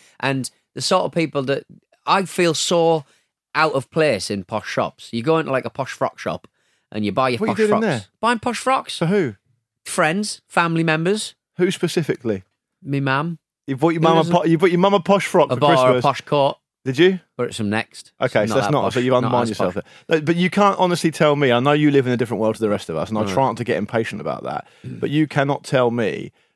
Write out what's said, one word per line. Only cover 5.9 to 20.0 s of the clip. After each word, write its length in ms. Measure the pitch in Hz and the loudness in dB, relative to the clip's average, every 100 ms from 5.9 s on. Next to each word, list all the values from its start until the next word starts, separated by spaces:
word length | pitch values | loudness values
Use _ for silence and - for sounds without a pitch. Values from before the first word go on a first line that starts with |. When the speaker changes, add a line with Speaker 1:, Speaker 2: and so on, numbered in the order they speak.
Speaker 1:
frock 260 | - - - | -4 -6 -4
shop 300 | - 82 - _ _ _ _ | -8 -8 -12 _ _ _ _
and 140 | 107 104 | -6 -4
you 60 | |
buy 180 | 98 131 | 0 -2
your 80 | 120 | 0
Speaker 2:
What 80 | 220 | -2
are 60 | |
you 20 | |
Speaker 1:
posh 40 | 214 | 0
Speaker 2:
doing 160 | 214 | 0
in 80 | 220 | 2
Speaker 1:
frocks. 20 | 226 | 0
Speaker 2:
there? 200 | 123 - _ | -4 -6 _
Speaker 1:
Buying 180 | 220 240 | -2 -2
posh 180 | 254 220 | -4 -4
frocks. 380 | - 262 - - | -2 -2 -4 -4
Speaker 2:
For 80 | 165 | 0
who? 300 | 208 147 101 _ _ _ _ - | 0 0 -6 _ _ _ _ -6
Speaker 1:
Friends, 560 | - 160 180 208 - _ | 0 0 0 -4 -10 _
family 360 | - 170 165 | 0 2 2
members. 520 | 165 156 165 214 - - _ - | 0 0 0 -2 -6 -14 _ -2
Speaker 2:
Who 120 | 180 | -2
specifically? 720 | - 175 - 156 - 117 98 - _ _ _ | 0 -2 -2 -2 -4 -4 -6 -8 _ _ _
Speaker 1:
Me 180 | 139 139 | -6 -4
mum. 380 | 139 135 165 165 _ _ - | 0 0 -2 -8 _ _ -8
Speaker 2:
You 80 | 131 | 0
bought 120 | 160 | 0
your 120 | 165 | 4
Speaker 1:
Who 60 | 160 | 4
Speaker 2:
mum 100 | 165 | 4
a 20 | |
Speaker 1:
doesn't? 140 | 165 175 | 4 2
Speaker 2:
po-, 80 | 165 | 4
you 120 | 165 | 4
bought 140 | 185 | 4
your 80 | 175 | 4
mum 140 | 196 | 4
a 60 | 196 | 2
posh 260 | - 196 - | 4 2 2
frock 240 | 190 147 | 2 2
Speaker 1:
I 40 | 120 | 2
Speaker 2:
for 40 | |
Speaker 1:
bought 80 | 143 135 | 4 4
her 120 | 127 | 4
a 40 | |
Speaker 2:
Christmas. 80 | 127 | 4
Speaker 1:
posh 180 | 143 131 | 0 -2
coat. 360 | - 147 139 - _ _ 131 | -2 0 0 -2 _ _ -6
Speaker 2:
Did 120 | 131 | 4
you? 220 | 180 185 - - | 4 4 -4 -8
Speaker 1:
Bought 100 | 120 | -8
it 40 | - | -4
some 140 | 104 | -2
Next. 440 | 107 - - - _ | -2 -4 -12 -20 _
Speaker 2:
Okay, 180 | 127 113 | 0 2
Speaker 1:
Not 80 | 107 | 2
Speaker 2:
so 40 | 110 | 0
that's 120 | 101 | 2
Speaker 1:
that 40 | |
Speaker 2:
not, 100 | 135 | 0
Speaker 1:
posh. 100 | 98 107 | 0 0
Speaker 2:
so 40 | |
you've 120 | 127 | 2
Speaker 1:
Not 60 | 127 | 2
Speaker 2:
undermined 260 | 117 120 | 2 0
Speaker 1:
as 60 | 117 | 0
Speaker 2:
yourself 240 | 107 95 95 | -2 -4 -4
Speaker 1:
posh. 80 | - - | -10 -16